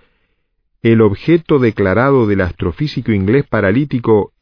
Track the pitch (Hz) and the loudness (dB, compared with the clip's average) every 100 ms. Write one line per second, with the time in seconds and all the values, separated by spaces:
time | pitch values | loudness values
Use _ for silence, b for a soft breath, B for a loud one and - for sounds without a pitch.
0 | _ _ _ _ _ _ _ _ 117 113 | _ _ _ _ _ _ _ _ 0 4
1 | 107 101 - 165 - 147 120 107 98 98 | 2 0 0 0 2 0 0 0 0 0
2 | 135 135 107 98 90 - 92 - 151 - | 2 2 2 0 -2 -4 -6 -4 -6 -6
3 | 120 104 95 135 - 110 101 110 147 127 | -2 -2 0 0 0 -2 0 0 -2 -4
4 | 117 107 - _ | 0 0 0 _